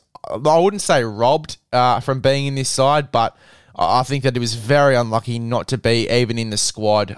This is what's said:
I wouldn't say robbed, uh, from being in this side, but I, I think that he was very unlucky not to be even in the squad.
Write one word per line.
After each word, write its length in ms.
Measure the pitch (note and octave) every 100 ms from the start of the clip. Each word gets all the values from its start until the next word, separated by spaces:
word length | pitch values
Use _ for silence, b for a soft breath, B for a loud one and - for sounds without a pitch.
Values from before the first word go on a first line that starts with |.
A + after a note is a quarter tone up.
| _ - -
I 280 | A2 D3 D#3+
wouldn't 220 | F#3+ G3+
say 240 | - D3+
robbed, 540 | A2+ G#2 A#2+ D#3 D3+ - -
uh, 260 | B2 B2 B2
from 220 | C3 C3
being 240 | C3+ C#3 C#3
in 80 |
this 160 | C3+ C3
side, 420 | - C3+ D3+ C#3
but 240 | A#2+ A2+ _ b b b -
I, 240 | E2+ A#2+
I 20 |
think 220 | B2+ C#3
that 100 | C3+
he 60 | B2
was 140 | A#2
very 420 | A2+ A2 C#3+ C#3+ B2
unlucky 420 | A#2 A2 A#2+ A#2
not 300 | A#2 A#2+ -
to 80 | B2
be 320 | A#2+ A#2 A2
even 300 | A#2+ A#2 A#2
in 100 | A2+
the 80 | G#2
squad. 580 | - - G#2 G#2+ G2+